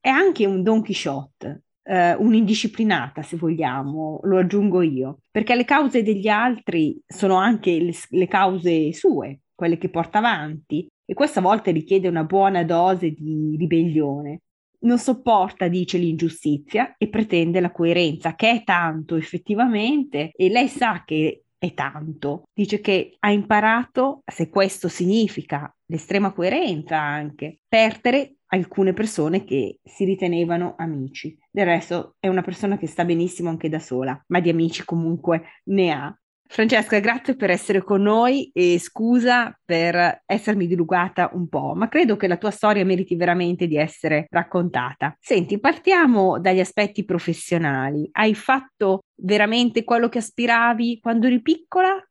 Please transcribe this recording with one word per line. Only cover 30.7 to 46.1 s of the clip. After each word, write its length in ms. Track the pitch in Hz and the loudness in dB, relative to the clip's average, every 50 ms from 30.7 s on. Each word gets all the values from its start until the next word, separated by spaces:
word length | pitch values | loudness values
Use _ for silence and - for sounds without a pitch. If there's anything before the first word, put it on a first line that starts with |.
| - - | -6 -8
amici. 580 | 165 165 160 139 131 135 - - - 170 156 _ _ _ | -8 -8 -6 -8 -8 -10 -12 -14 -14 -16 -16 _ _ _
Del 160 | _ 196 202 | _ -2 0
resto 480 | 175 170 165 165 - 175 175 - - _ _ | 2 2 0 0 -4 -6 -6 -6 -8 _ _
è 100 | - 196 | -4 -2
una 140 | 190 185 180 | -2 -2 -2
persona 360 | - 180 - - 202 196 202 | -4 -8 -6 -4 -2 -2 -2
che 80 | - | -4
sta 180 | 156 - - 175 | -8 -4 -2 0
benissimo 460 | 175 175 165 170 180 170 - 175 170 | 0 0 0 0 -2 -4 -6 -6 -6
anche 180 | 165 165 - 160 | -6 -4 -6 -6
da 100 | 156 156 | -6 -6
sola, 400 | 156 - 127 127 131 131 127 131 _ _ | -8 -6 -6 -4 -4 -4 -6 -8 _ _
ma 120 | 175 180 | -2 0
di 80 | 180 170 | 0 2
amici 360 | 165 165 165 170 165 - - | 0 0 0 -2 -2 -6 -8
comunque 580 | - 170 170 165 165 170 165 165 175 170 165 165 - - - _ | -6 -4 -4 -2 -2 -4 -4 -2 -2 -2 -2 -2 -8 -20 -20 _
ne 260 | - 196 196 185 170 156 | -2 0 0 2 0 0
ha. 220 | 139 139 147 196 _ _ _ _ _ _ _ - | -4 -6 -10 -14 _ _ _ _ _ _ _ -2
Francesca, 460 | - 220 226 262 220 - - - 208 | 0 0 2 2 2 2 2 0 0
grazie 380 | 196 220 233 254 - - 262 | 2 0 -2 -2 -2 -4 -4
per 140 | 262 214 185 | -2 0 0
essere 340 | 180 175 - - 208 196 185 | 0 0 0 0 0 0 0
con 180 | - 208 196 202 | 2 0 2 4
noi 480 | 208 214 220 233 247 262 277 - - _ | 4 4 4 4 2 2 0 -2 -4 _
e 280 | - 180 175 175 175 | 2 2 4 2 2
scusa 760 | - - _ - 220 226 247 247 226 247 247 247 233 226 - _ _ | -2 -6 _ -4 0 2 2 2 4 4 2 2 2 -2 -8 _ _
per 580 | _ 175 165 165 170 170 175 175 170 - - _ | _ 0 0 2 2 2 2 2 2 0 -2 _
essermi 400 | _ 190 208 - - 214 214 185 | _ -4 -4 0 -2 0 0 0
dilugata 640 | 170 175 175 170 160 190 180 175 185 - - 180 - - | 0 0 0 0 0 2 0 0 0 0 -2 -2 -2 0
un 160 | 185 175 165 | -6 -6 -4
po', 260 | - 151 143 139 147 | -4 -4 -4 -4 -4
ma 100 | 170 214 220 | -2 -4 0
credo 280 | - 302 349 233 208 | 2 2 2 2 2
che 100 | 208 - | 0 0
la 120 | 185 180 170 | -2 -2 0
tua 120 | - 214 | -2 -6
storia 340 | 196 - - 208 208 202 190 | -6 0 2 2 2 2 2
meriti 300 | 190 190 180 190 - 180 | 2 0 0 0 -2 -2
veramente 540 | 170 175 170 175 180 175 175 175 170 180 170 | -2 0 0 0 0 0 -2 -2 -2 -2 -2
di 80 | 156 | 0
essere 500 | 147 151 160 - - - 214 156 147 151 - | 0 0 -2 -4 -6 -4 0 0 0 -2 0
raccontata. 840 | - 175 175 - - 185 175 180 - 127 123 127 135 _ - 143 - _ | -2 -2 -2 0 -2 -2 -2 0 -2 -4 -4 -4 -8 _ -6 -6 -6 _
Senti, 400 | _ - 262 202 160 135 196 208 | _ 0 0 0 2 0 -4 0
partiamo 800 | 208 277 - - - - 381 349 330 269 | 0 0 0 0 2 2 4 4 6 4